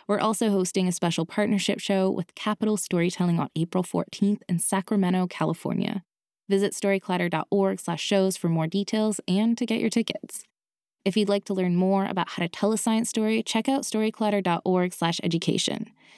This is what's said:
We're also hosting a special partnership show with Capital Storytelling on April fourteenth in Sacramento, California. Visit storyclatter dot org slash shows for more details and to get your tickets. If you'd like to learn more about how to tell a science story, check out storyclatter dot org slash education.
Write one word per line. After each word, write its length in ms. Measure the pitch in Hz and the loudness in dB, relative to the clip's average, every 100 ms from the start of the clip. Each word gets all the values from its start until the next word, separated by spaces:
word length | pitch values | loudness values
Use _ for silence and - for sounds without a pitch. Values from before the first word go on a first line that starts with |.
| - | -4
We're 140 | 202 | 0
also 280 | 214 214 226 | 0 0 2
hosting 380 | 196 185 196 185 | 2 0 0 0
a 60 | |
special 320 | 175 175 165 165 | 0 0 0 -2
partnership 560 | - 208 202 - - | -2 0 0 0 -4
show 280 | - 196 190 | 0 2 2
with 240 | - 175 | 0 -6
Capital 440 | - - 214 214 214 | -6 -4 -2 0 -2
Storytelling 640 | - 175 170 - 180 170 | 0 0 0 0 0 0
on 80 | 143 - | -2 -2
April 260 | 170 185 | -2 -2
fourteenth 580 | 180 175 - - 202 208 - | -2 -2 -4 0 0 0 -2
in 100 | 175 | -2
Sacramento, 720 | - 196 185 208 180 185 180 | 0 -2 0 0 2 2 0
California. 760 | - 160 165 - - - 190 - _ _ _ - | -2 -2 -2 -2 -2 -2 -4 -8 _ _ _ -2
Visit 240 | 196 196 | 0 0
storyclatter 580 | - 202 196 - 180 175 | -2 0 0 0 -2 0
dot 180 | 160 - | -2 0
org 300 | 208 196 190 | 0 2 -2
slash 200 | - 170 | -4 -4
shows 360 | - 202 190 185 | 0 2 2 2
for 100 | 170 | 0
more 200 | 165 160 | 0 0
details 520 | 196 196 220 214 208 - | -2 -2 0 0 -2 0
and 300 | 185 226 233 | 2 2 2
to 80 | 233 | 0
get 160 | 226 | 0
your 80 | 226 | 0
tickets. 560 | 233 220 - - - - _ _ _ _ _ | 0 -2 -6 -10 -14 -16 _ _ _ _ _
If 140 | 196 202 | -2 0
you'd 100 | 202 | 2
like 160 | 202 - | 0 -2
to 80 | |
learn 220 | 190 180 175 | -2 2 2
more 300 | 185 196 196 | 2 2 0
about 240 | 185 - | -2 -4
how 140 | - | -2
to 40 | 175 | -4
tell 240 | - 202 | 0 0
a 60 | 220 | 0
science 320 | - 226 233 | 0 0 0
story, 340 | - 214 220 | 0 2 0
check 240 | - 226 226 | 0 -2 0
out 140 | 269 | 0
storyclatter 600 | - 214 220 - 214 208 | 0 0 0 0 0 2
dot 200 | 185 170 | 2 0
org 300 | - 185 180 | 2 2 2
slash 260 | - 170 170 | 0 -2 0
education. 720 | 170 165 - - - - - _ - | 0 0 0 0 0 -4 -8 _ -20